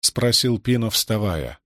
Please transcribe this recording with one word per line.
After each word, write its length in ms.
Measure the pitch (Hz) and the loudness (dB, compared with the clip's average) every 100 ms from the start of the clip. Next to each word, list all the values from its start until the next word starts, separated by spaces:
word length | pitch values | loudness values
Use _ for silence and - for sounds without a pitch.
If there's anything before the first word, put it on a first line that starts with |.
спросил 560 | - - 120 117 127 113 | -2 0 2 2 2 0
Пино, 320 | - 123 113 | 0 0 0
вставая. 680 | - - 110 104 82 62 - | -2 -2 -2 0 -2 -6 -10